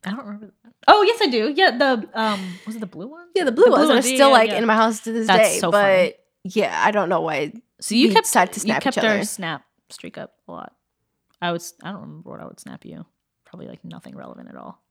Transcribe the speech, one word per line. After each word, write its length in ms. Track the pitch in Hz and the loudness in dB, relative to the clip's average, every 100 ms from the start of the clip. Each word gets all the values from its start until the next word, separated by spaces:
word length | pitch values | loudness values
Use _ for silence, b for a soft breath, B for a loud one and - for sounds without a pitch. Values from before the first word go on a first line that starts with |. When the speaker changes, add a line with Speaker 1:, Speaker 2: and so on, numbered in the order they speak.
| - | -10
Speaker 1:
I 60 | |
don't 80 | 220 | -12
remember 260 | 220 208 214 | -12 -16 -18
that. 260 | _ _ _ - | _ _ _ 4
Oh, 140 | 403 | 6
yes, 180 | 403 453 | 6 2
I 60 | 392 | 0
do. 240 | 240 214 285 | 0 -2 2
Yeah, 220 | 370 240 | 2 2
the, 300 | 277 247 202 | 0 0 -4
um, 260 | 226 220 208 185 180 - | -4 -4 -4 -8 -12 -14
was 100 | 220 | -12
it 40 | |
the 60 | 214 | -12
blue 220 | 156 208 | -14 -16
ones? 240 | 320 349 392 | -18 -8 -2
Speaker 2:
Yeah, 80 | |
the 80 | 311 | -2
blue 140 | 233 466 | 4 4
Speaker 1:
The 40 | |
blue 60 | 285 | 6
Speaker 2:
ones, 100 | 302 | 4
and 60 | 247 | 2
Speaker 1:
ones, 80 | 247 | 2
Speaker 2:
it's 60 | |
Speaker 1:
yeah, 60 | 262 | 4
Speaker 2:
still, 100 | 277 | 6
Speaker 1:
yeah, 40 | |
Speaker 2:
like, 160 | 254 220 | 6 4
Speaker 1:
yeah. 60 | 202 | 0
Speaker 2:
in 60 | 226 | 0
my 80 | 214 | 2
house 240 | 226 214 | 2 0
to 100 | - | -6
this 160 | 226 220 | -6 2
Speaker 1:
That's 220 | 190 214 - | 4 4 2
Speaker 2:
day, 40 | |
Speaker 1:
so 120 | 180 | 0
Speaker 2:
but 100 | 202 | 2
Speaker 1:
funny. 320 | 202 190 180 - _ _ | 4 4 2 -4 _ _
Speaker 2:
yeah, 380 | 190 220 175 82 117 | -6 -2 -2 0 0
I 60 | |
don't 180 | 208 175 | 0 0
know 120 | 180 | -2
why 320 | 160 151 147 233 _ _ | -2 -4 -6 -10 _ _
Speaker 1:
So 160 | - 220 | -4 2
you 140 | 269 | 4
Speaker 2:
we 40 | |
Speaker 1:
kept, 120 | 202 - | 2 2
Speaker 2:
decided 260 | 240 185 | 0 0
to 60 | - | -2
Speaker 1:
you 20 | - | -4
Speaker 2:
snap 180 | - | -2
Speaker 1:
kept 140 | 277 240 | -2 -2
Speaker 2:
each 60 | |
Speaker 1:
our 60 | 220 208 | 0 -2
Speaker 2:
other. 100 | 208 | -4
Speaker 1:
Snap 380 | - 175 151 _ _ _ | -8 -10 -10 _ _ _
streak 280 | - 180 - | -20 -18 -16
up 160 | - _ _ | -18 _ _
a 40 | |
lot. 220 | 85 - _ _ _ _ _ _ _ | -18 -18 _ _ _ _ _ _ _
I 100 | 175 | -8
would 100 | 170 | -8
s-, 120 | 170 _ | -10 _
I 80 | - | -16
don't 100 | 196 | -16
remember 280 | - 151 - | -16 -20 -20
what 100 | - | -18
I 60 | - | -18
would 140 | - | -20
snap 260 | - - - | -20 -20 -18
you. 200 | - 165 _ _ _ _ | -20 -20 _ _ _ _
Probably, 220 | 180 - | -20 -20
like, 160 | - | -18
nothing 320 | - - - - | -18 -20 -20 -20
relevant 320 | 64 60 - | -20 -20 -20
at 60 | 62 | -20
all. 260 | - - _ | -20 -20 _